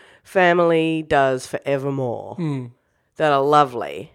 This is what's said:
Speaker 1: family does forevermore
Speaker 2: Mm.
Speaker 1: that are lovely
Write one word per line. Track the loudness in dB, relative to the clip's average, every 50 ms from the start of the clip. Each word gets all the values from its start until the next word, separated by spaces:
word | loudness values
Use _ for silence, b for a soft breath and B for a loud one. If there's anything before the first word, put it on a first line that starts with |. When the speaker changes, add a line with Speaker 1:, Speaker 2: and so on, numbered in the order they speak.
| b b b b b
Speaker 1:
family | -4 0 2 4 4 4 4 2 2 2 2 0 0 -2 -4 -4
does | 0 2 2 2 2 0 -2 -6
forevermore | -8 -10 -8 -4 -4 -4 -2 -2 -4 -4 -4 -4 -4 -6 -8 -10 -12 -10
Speaker 2:
Mm. | -8 -6 -6 -6 -6 -8 -12 -18 _ _ _ _ _ _ _ _
Speaker 1:
that | -4 0 0 2
are | 2 2
lovely | 4 4 4 4 4 0 -6 -6 -6 -8 -10 -12 -14 _